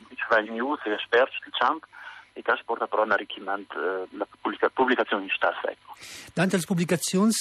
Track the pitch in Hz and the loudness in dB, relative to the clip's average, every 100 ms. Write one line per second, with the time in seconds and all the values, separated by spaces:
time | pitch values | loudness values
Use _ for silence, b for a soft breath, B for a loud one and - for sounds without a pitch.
0 | - - - 113 107 113 127 147 - 104 | -10 -10 0 2 2 -4 -4 -4 -2 -4
1 | - 120 135 - - - 123 - - B | 2 4 4 0 -10 0 0 0 -6 B
2 | B B B - - 123 - 113 110 104 | B B B -6 -2 -2 -2 -4 0 2
3 | 107 101 101 - 95 98 98 - 82 95 | 4 2 0 -10 -6 -6 -6 -4 -2 -2
4 | 92 95 101 - 110 104 - - 127 120 | -6 -6 -8 -6 -6 0 0 2 2 2
5 | 110 107 98 - 90 - - - - B | 2 -2 -2 0 0 0 -4 -8 -14 B
6 | B B B - 185 190 165 175 175 175 | B B B 0 2 2 2 0 2 0
7 | - 185 214 214 | 2 4 4 4